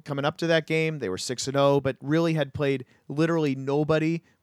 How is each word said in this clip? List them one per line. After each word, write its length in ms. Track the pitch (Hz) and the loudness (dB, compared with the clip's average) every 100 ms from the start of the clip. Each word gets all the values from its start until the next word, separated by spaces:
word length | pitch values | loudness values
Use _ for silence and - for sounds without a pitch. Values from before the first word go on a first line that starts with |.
| - | -4
coming 180 | 139 | -2
up 140 | 143 - | -2 -2
to 100 | 165 | 0
that 200 | 160 151 | 0 2
game. 320 | 160 160 156 | -2 -2 -4
They 100 | 107 | -6
were 80 | 92 | -6
six 300 | - 123 - | -6 -6 -2
and 100 | 139 | 2
oh, 220 | 139 139 | 4 4
but 180 | 135 123 | 0 -4
really 320 | 135 160 170 | 0 2 2
had 200 | 160 135 | 0 -2
played 320 | - 143 135 127 _ - | -2 -2 -2 -6 _ -10
literally 480 | 139 165 165 151 135 | 0 0 2 0 -2
nobody 640 | 135 143 151 156 156 165 _ _ | -2 0 2 2 2 -2 _ _